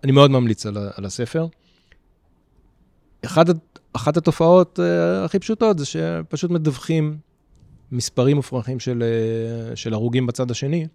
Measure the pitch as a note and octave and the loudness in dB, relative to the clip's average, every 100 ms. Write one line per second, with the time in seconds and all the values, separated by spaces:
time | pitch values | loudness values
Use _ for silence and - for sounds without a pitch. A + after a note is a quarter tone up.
0 | C3+ C3+ C#3+ C3+ A#2+ G#2+ G#2+ G#2 G2+ - | 4 6 8 6 2 -2 -4 -8 -10 -10
1 | G2 F#2+ A#2 E3 E3 _ _ _ _ _ | -10 -8 -6 -4 -6 _ _ _ _ _
2 | _ _ _ _ _ _ _ _ _ _ | _ _ _ _ _ _ _ _ _ _
3 | _ _ A#2+ F3 E3+ E3 _ - _ B2 | _ _ -4 2 4 2 _ -20 _ -4
4 | B2 D#3 D#3+ D3+ E3 F3+ F3 - F3 F3 | 0 0 0 2 6 6 4 0 0 2
5 | E3+ F#3 F3+ G3 - A3 A3+ F#3 C#3 D#3+ | 0 0 -2 -4 -2 0 2 2 -2 -4
6 | E3 E3 E3 D#3 F3 E3+ D#3 B2+ - D#3+ | -4 -6 -8 -6 -2 0 -2 -4 -2 0
7 | D3+ D3+ - _ _ _ - - _ B2 | 0 -4 -14 _ _ _ -20 -20 _ -6
8 | - - B2+ D3 C3 B2+ A#2 C3 B2+ B2 | -6 0 2 2 0 -6 -6 -6 -4 -2
9 | A#2 A2+ A2+ A2+ A2+ A#2 A2+ A#2 A#2 A2 | 0 0 0 -2 -4 -8 -8 -8 -6 -2
10 | A#2 B2 B2+ A#2+ B2+ A#2 C#3 E3 D#3+ | 0 0 -2 -2 -4 -4 -2 -4 -4